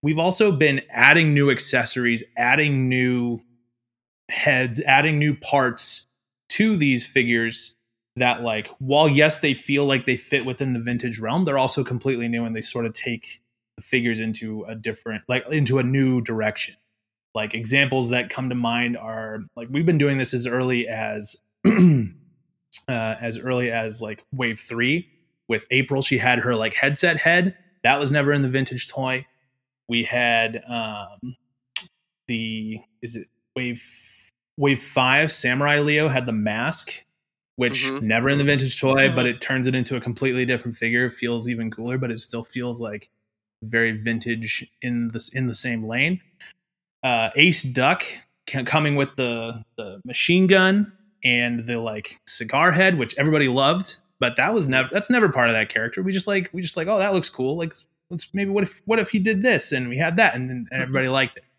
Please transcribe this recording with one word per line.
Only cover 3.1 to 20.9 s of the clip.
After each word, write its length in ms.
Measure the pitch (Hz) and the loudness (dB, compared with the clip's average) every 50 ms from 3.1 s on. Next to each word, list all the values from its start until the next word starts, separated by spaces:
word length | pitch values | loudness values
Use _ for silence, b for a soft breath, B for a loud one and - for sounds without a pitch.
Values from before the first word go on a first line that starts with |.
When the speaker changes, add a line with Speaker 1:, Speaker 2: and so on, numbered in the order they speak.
| 123 123 120 120 120 113 _ _ _ _ _ _ _ _ _ _ _ _ _ _ _ _ _ - | 0 0 -2 -2 -4 -6 _ _ _ _ _ _ _ _ _ _ _ _ _ _ _ _ _ -10
Speaker 1:
heads, 500 | - - - 151 139 127 127 123 117 131 | -6 -2 0 2 2 2 0 -2 -4 -4
adding 400 | 151 - 135 139 147 160 151 147 | 2 4 4 6 6 4 2 2
new 160 | 147 151 143 | 2 2 0
parts 720 | 147 - - - 139 131 123 117 - - - - - - _ _ _ _ _ _ _ _ _ | -2 -4 0 2 2 2 2 0 -2 -6 -6 -6 -8 -10 _ _ _ _ _ _ _ _ _
to 280 | - - 202 220 214 180 | 0 2 2 2 4 4
these 280 | 147 139 131 120 117 | 4 2 2 2 -2
figures 720 | - - 135 120 120 120 117 117 113 113 - - - _ _ _ _ _ _ _ _ _ | 0 0 0 2 2 2 0 0 0 -4 -6 -8 -10 _ _ _ _ _ _ _ _ _
that, 260 | 123 127 123 120 113 | 0 0 0 0 0
like, 280 | 120 117 110 107 107 - - _ | -2 -4 -4 -4 -6 -8 -14 _
while, 300 | 135 131 139 147 156 156 | -2 2 4 4 6 6
yes, 300 | 139 143 151 156 151 - | 6 6 6 4 4 2
they 140 | - 147 135 | 0 -2 -2
feel 320 | - - - 139 139 143 | -2 -2 -2 0 0 2
like 200 | 139 135 131 117 | 2 0 0 0
they 100 | - 127 120 | 0 -2 -2
fit 280 | - - 147 139 120 | -2 -2 -2 -2 -2
within 260 | 131 127 - 143 135 127 | -2 -4 -4 -4 -2 -2
the 60 | 117 | -4
vintage 400 | 113 120 120 120 123 123 113 110 | -2 -4 -4 -4 -4 -6 -6 -6
realm, 240 | 113 110 127 170 190 | -4 -2 0 0 0
they're 140 | 160 139 139 | 0 2 0
also 240 | 131 131 - - 135 | 0 0 0 -2 -2
completely 460 | - 127 120 - 135 135 117 120 117 | -2 -4 -4 -2 -2 -2 -2 -2 -2
new, 160 | 120 117 117 | -2 -2 -2
and 100 | 113 113 | -4 -4
they 60 | 110 | -6
sort 240 | 110 - - 123 117 | -6 -6 -4 -4 -4
of 80 | 113 110 | -4 -6
take 480 | - - - 117 110 - - - _ _ _ _ _ _ _ _ - | -6 -6 -6 -6 -8 -10 -16 -20 _ _ _ _ _ _ _ _ -20
the 60 | - | -8
figures 360 | - - 127 117 120 113 110 | -2 0 0 2 2 -2 -2
into 420 | 113 110 110 - 117 110 107 107 101 | -2 -4 -6 -6 -8 -8 -10 -10 -10
a 120 | 101 113 | -12 -12
different, 480 | 110 110 117 107 - - 117 110 104 _ - | -8 -6 -8 -8 -6 -8 -10 -10 -10 _ -4
like, 160 | 123 127 - - | -4 -4 -2 -2
into 260 | 151 156 143 123 131 135 | 0 0 2 4 2 2
a 40 | 123 | 2
new 380 | 123 131 139 135 131 127 123 | 2 2 2 4 4 2 0
direction. 540 | 117 - 117 110 107 107 107 - - - - _ _ _ _ _ _ _ _ _ _ _ _ | 0 -2 -4 -2 -2 -2 -2 -4 -8 -10 -10 _ _ _ _ _ _ _ _ _ _ _ _
Like, 180 | 113 110 107 107 | -6 -6 -4 -4
examples 560 | 113 117 110 127 139 139 131 131 131 123 117 | -6 -2 2 4 4 4 4 2 0 0 2
that 200 | 123 123 123 120 | 0 -2 -2 -4
come 180 | - - 131 127 | -6 -6 -4 -4
to 60 | 123 | -2
mind 400 | 123 120 117 117 120 120 120 120 117 | -2 -2 0 0 0 -2 -2 -4 -6
are, 460 | - 110 110 113 110 110 110 110 - - _ - | -8 -10 -10 -8 -8 -8 -10 -10 -12 -12 _ -16
like, 100 | 117 117 | -12 -6
we've 160 | 131 143 156 | -2 0 2
been 120 | 170 170 151 | 4 4 4
doing 200 | 143 143 139 135 | 4 2 2 0
this 160 | 127 - - | -2 -2 -2
as 140 | 123 120 127 | -4 -4 -2
early 400 | 120 127 131 127 127 120 117 | -2 -2 0 0 0 0 -2
as, 540 | 117 | -4